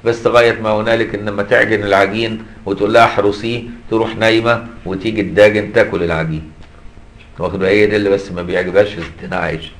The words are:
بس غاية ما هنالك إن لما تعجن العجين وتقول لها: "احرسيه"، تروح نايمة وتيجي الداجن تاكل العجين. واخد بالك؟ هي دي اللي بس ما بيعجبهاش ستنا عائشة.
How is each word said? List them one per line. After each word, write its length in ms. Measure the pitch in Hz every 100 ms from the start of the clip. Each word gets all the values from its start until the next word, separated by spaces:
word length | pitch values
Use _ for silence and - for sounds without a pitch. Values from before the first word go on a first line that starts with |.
بس 220 | 117 117 113
غاية 340 | 117 117 110
ما 100 | 107
هنالك 440 | 107 110 113 110
إن 100 | 101
لما 180 | 104 101
تعجن 400 | 101 117 110 107
العجين 600 | 104 98 98 107 113 110 - - 98
وتقول 260 | 101 104
لها: 100 | 117
"احرسيه"، 580 | 113 - 101 98 113 120 - - -
تروح 260 | 110 113 110
نايمة 500 | 110 113 117 117 113 - 87
وتيجي 340 | 92 110 107
الداجن 520 | 90 85 107 104 101
تاكل 300 | 113 104 90
العجين. 500 | 85 80 80 78 78 - - - - - - - - -
واخد 200 | 85 92
بالك؟ 120 | 92
هي 160 | 104 101
دي 100 | 104
اللي 140 | 101
بس 220 | 98 95
ما 100 | 87
بيعجبهاش 460 | 87 92 92 95 104 - 82 -
ستنا 180 | 92 92
عائشة. 340 | 85 80 -